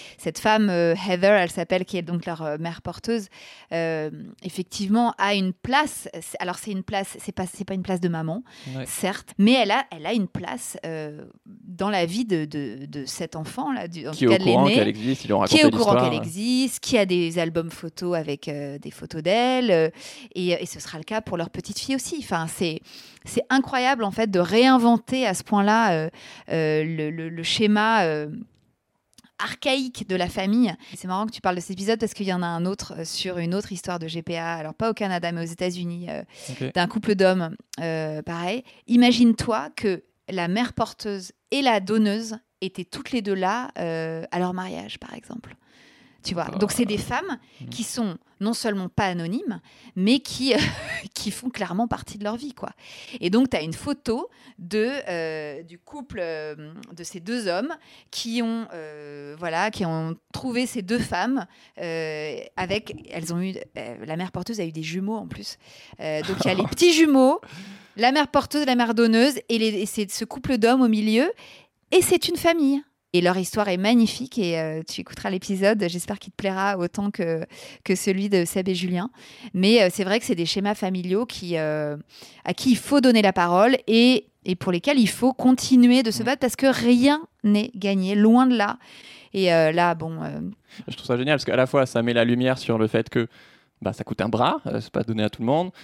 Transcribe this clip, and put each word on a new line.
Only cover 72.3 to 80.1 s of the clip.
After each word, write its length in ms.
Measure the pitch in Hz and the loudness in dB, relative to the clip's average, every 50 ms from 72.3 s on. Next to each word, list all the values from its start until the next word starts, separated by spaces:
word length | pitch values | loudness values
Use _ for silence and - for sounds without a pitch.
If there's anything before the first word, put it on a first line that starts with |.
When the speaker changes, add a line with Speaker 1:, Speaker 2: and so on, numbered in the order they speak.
| 339 330 | -4 0
Speaker 1:
famille. 440 | - 339 339 339 294 269 277 277 294 - _ _ _ _ - | 2 2 4 4 4 2 2 0 -2 -8 _ _ _ _ 0
Et 80 | 180 | 2
leur 160 | 170 175 180 190 | 4 4 2 2
histoire 320 | 185 175 - 220 208 196 | -2 -2 -2 -2 0 0
est 80 | 180 180 | 0 0
magnifique 600 | 190 208 240 240 226 208 - - - 262 - 247 | 2 4 6 6 6 4 2 -4 -10 -8 -4 -2
et, 220 | 196 170 165 160 | -2 0 0 -2
euh, 220 | 160 160 156 160 165 | -2 -4 -4 -6 -8
tu 140 | - - - | -10 -10 -12
écouteras 300 | 175 - - - - - | -12 -12 -12 -8 -6 -4
l'épisode, 560 | 185 185 - - 202 185 196 196 226 208 202 175 | -4 -4 -4 -4 -2 2 4 4 4 4 0 -2
j'espère 320 | 170 175 - - 208 196 | -2 -4 -6 -6 -8 -10
qu'il 140 | - - - | -10 -18 -14
te 20 | |
plaira 420 | - 202 196 190 190 190 202 202 190 | -6 -4 -4 -2 0 -2 -2 0 -2
autant 340 | 175 175 - - 202 202 | -4 -4 -4 -4 -4 -4
que, 340 | 202 - 185 165 165 160 165 - - - - - - - _ | -4 -4 -2 -2 -2 -4 -6 -10 -14 -20 -20 -20 -20 -18 _
que 100 | - 185 | -2 -2
celui 320 | 185 - 208 190 190 196 208 | 0 0 0 0 0 0 2
de 160 | 202 185 170 | 2 2 2
Seb 240 | 165 - 190 185 190 | 2 -2 -2 -2 0
et 80 | 185 | -2
Julien. 340 | 175 180 185 180 175 185 254 - - - - - - - 233 - | -2 -2 -2 -2 -2 -4 -6 -10 -14 -20 -20 -20 -18 -18 -8 -2
Mais, 280 | 180 185 202 226 240 202 | 2 4 6 6 6 6
euh, 40 | 180 | 4
c'est 140 | 175 - 202 | 4 0 -2
vrai 160 | 185 | 0